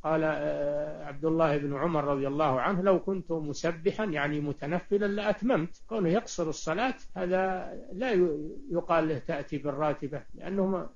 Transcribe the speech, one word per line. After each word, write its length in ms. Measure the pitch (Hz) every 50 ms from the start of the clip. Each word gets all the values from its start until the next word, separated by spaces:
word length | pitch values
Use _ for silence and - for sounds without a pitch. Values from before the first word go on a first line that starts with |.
| -
قال، 160 | 151 160 160 156
آه، 800 | 156 151 143 147 151 147 147 147 147 147 147 151 151 151 156 151
عبد 200 | 147 143 143 147
الله 320 | 160 160 165 165 156 143
بن 200 | 147 143 143 143
عمر 280 | 135 143 170 170 151 139
رضي 220 | 143 143 135 135 135
الله 320 | 139 147 156 147 131 131
عنه: 220 | 123 160 202 175 185
"لو 160 | 196 190 175
كنت 320 | - - 196 190 170 - 165
مسبحاً"، 720 | 160 156 147 139 - - 160 170 165 160 196 - - 220
يعني 360 | 208 160 147 143 147 147 151
متنفلاً، 680 | 147 147 139 - - 143 165 175 - - 202 202 208
"لأتممت". 760 | 202 202 208 202 214 202 208 202 240 262 185 151 175 - - - -
كونه 200 | 220 226 190 165
يقصر 400 | 170 220 233 - - - 170 160
الصلاة 460 | 147 - - 156 156 180 233 262 - - - - -
هذا 560 | 185 185 180 180 185 190 190 190 180 180 - - - - - 196
لا 200 | 180 240 262 226
ي-، 360 | 185 180 175 151 151 151 - - - - -
يقال 380 | 165 175 170 - 170 165 160 156
له 100 | 156 131
تأتي 400 | - - 165 143 143 - - 143
بالراتبة، 640 | 131 147 135 135 151 151 143 - - 135 151 139 - - -
لأنه 540 | - - 165 190 196 190 190 190 180 165 - -